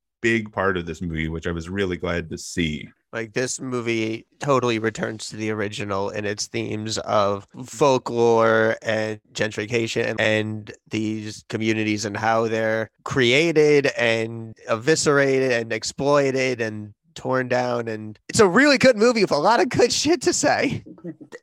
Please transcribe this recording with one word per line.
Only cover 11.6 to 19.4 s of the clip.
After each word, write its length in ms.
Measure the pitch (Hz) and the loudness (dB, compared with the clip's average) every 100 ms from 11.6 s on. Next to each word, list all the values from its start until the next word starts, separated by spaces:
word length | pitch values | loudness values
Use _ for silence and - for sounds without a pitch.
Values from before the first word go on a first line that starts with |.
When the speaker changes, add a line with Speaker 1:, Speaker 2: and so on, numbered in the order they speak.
| 110 110 107 104 107 | 0 0 0 0 -2
Speaker 2:
and 120 | 101 | -2
how 300 | 110 113 113 | 2 2 2
they're 420 | 110 110 110 110 _ | 0 0 -2 -4 _
created 840 | - 135 117 135 170 156 151 147 135 117 | -4 2 4 4 4 4 6 6 4 2
and 580 | 117 113 113 113 113 - 123 | 2 2 -2 -6 -12 -10 -4
eviscerated 840 | 110 131 156 160 143 139 131 131 | -2 0 2 4 4 4 2 2
and 200 | 117 113 | 0 -2
exploited 880 | 113 - - 139 143 135 131 131 120 | -6 -6 -2 2 4 2 0 -2 -2
and 320 | 110 107 104 - _ - | -4 -6 -12 -18 _ -10
torn 320 | 127 131 123 | -2 -2 0
down. 400 | 123 123 120 113 | 0 0 -2 -4
And 300 | 110 107 - - | -8 -10 -16 -6
it's 100 | - | 0
a 80 | 196 | 2
really 300 | 202 294 262 | 4 4 6
good 200 | 262 208 | 4 6
movie 240 | 240 226 | 4 4
with 100 | 180 | 2
a 60 | |
lot 240 | 147 | 2